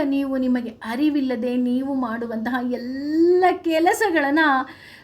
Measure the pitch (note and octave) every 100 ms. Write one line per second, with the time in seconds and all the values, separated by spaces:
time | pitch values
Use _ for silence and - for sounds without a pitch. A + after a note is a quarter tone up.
0 | C#4 C#4 C4+ C4 B3+ B3 A3 - A3 A#3+
1 | D4+ C#4+ C4 A#3+ B3 B3 B3 B3 C4+ C4+
2 | A#3+ A#3 A#3 A3 A#3 B3 B3 A#3+ A#3+ C4+
3 | C#4+ D#4+ E4+ F4+ F4+ F4+ E4 D#4+ E4+ A4
4 | G#4 E4 C#4 D4+ D#4 C4+ C4 - - -